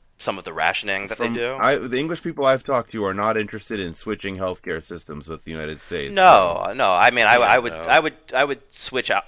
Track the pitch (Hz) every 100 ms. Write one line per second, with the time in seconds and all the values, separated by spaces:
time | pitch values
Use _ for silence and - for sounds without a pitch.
0 | _ - - 98 87 78 82 95 104 98
1 | 98 110 117 120 120 135 120 - 123 127
2 | 160 170 170 147 135 131 - 127 - 113
3 | 98 98 107 110 104 107 - 107 90 82
4 | 110 104 101 92 92 90 87 80 - 87
5 | - 76 78 78 80 80 78 78 - 87
6 | 69 196 185 117 87 87 92 123 107 90
7 | 120 123 110 120 107 127 117 80 82 147
8 | 156 - - 127 143 127 _ - - 127
9 | - 101